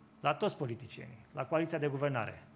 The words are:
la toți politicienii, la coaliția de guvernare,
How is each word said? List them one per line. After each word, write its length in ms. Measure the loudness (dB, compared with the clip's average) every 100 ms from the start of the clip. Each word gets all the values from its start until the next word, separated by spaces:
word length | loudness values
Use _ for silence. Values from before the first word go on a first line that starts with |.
| -20 -2
la 140 | 0
toți 220 | 2 2 0
politicienii, 600 | -4 -4 -8 -12 -12 -14 -10
la 120 | -6
coaliția 340 | 2 2 2 2
de 80 | 0
guvernare, 560 | 2 2 2 -2 -4 -16